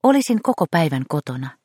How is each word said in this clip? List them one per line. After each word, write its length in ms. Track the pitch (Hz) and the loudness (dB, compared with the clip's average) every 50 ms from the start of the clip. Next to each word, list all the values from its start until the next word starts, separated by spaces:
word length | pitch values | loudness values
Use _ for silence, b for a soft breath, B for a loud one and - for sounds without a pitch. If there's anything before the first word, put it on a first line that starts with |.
Olisin 400 | - 254 277 277 254 - 240 220 | 4 4 4 4 2 0 -2 0
koko 240 | - - 247 - - - | 0 -2 0 0 -2 0
päivän 340 | - 170 165 151 135 131 131 - | 0 0 0 0 0 -4 -4 -4
kotona 500 | - 147 - - 127 127 135 131 - _ _ | -4 -6 -4 -6 -10 -8 -10 -12 -14 _ _